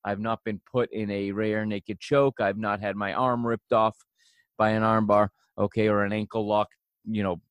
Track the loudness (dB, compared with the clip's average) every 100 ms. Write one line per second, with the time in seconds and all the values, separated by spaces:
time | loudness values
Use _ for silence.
0 | -6 -4 -4 -4 -6 -8 _ -2 -2 -4
1 | -4 -4 -4 -2 -2 -2 -2 -6 -8 -12
2 | 0 2 2 2 -2 -2 -4 -2 -4 -4
3 | -4 -2 0 0 -2 -4 _ 2 2 0
4 | _ _ _ _ _ 0 2 4 4 2
5 | 4 4 4 _ _ -4 -2 0 2 2
6 | 0 -2 -4 -4 0 0 0 _ _ _
7 | -6 -2 -2 -4 _